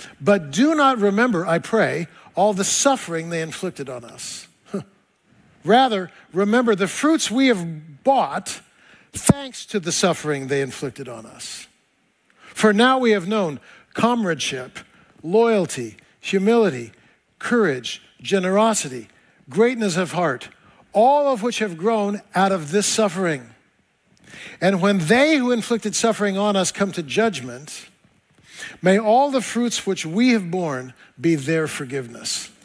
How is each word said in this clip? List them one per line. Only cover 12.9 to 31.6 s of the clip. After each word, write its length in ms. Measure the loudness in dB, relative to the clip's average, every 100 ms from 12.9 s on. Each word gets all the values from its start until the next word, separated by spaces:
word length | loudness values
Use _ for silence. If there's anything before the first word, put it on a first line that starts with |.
| 4
we 140 | 2
have 160 | 2 0
known 320 | -2 -2 -6 -14 -20 _
comradeship, 840 | -2 0 0 -2 -2 -4 -8 -12 -16 -20 _ _ _
loyalty, 760 | 0 2 4 2 0 -4 -8 -12 _ _
humility, 720 | -2 0 4 4 4 0 -10 _ _ _ _ _
courage, 640 | -2 2 2 0 -6 -12 _ _
generosity, 840 | -2 0 2 2 2 2 -4 -10 -16 _ _ _ -6
greatness 480 | 2 2 2 -2 -2
of 180 | -2
heart, 360 | -2 -2 -2 -10 _ _ _ _
all 400 | 2 4 4 2
of 120 | 0
which 160 | -2 -4
have 180 | -6 -2
grown 440 | 0 0 -2 -4 -4 0
out 160 | 0
of 200 | 0 -2
this 140 | -2 0
suffering. 640 | 0 0 0 -2 -4 -8 -20 _ _ _ _ _ _ -20 -20 -18 -2
And 220 | 0 2
when 180 | 2 2
they 380 | 4 4 4 4
who 140 | 2
inflicted 440 | 0 0 -2 -2 0
suffering 420 | 0 0 -2 0
on 180 | 0 0
us 160 | -2
come 200 | -2 -4
to 120 | -4
judgment, 840 | -4 0 0 -2 -10 -14 -16 -18 -18 _ _ _ _ _ _ -18 -18 -2
may 180 | 2 4
all 320 | 4 4 4
the 100 | 0
fruits 440 | -2 -2 -2 -2 -4
which 200 | -4 -2
we 240 | 2 4
have 220 | 2 0
borne 420 | -4 -4 -6 -8 -18 -20 -4
be 160 | 0 0
their 320 | 0 -2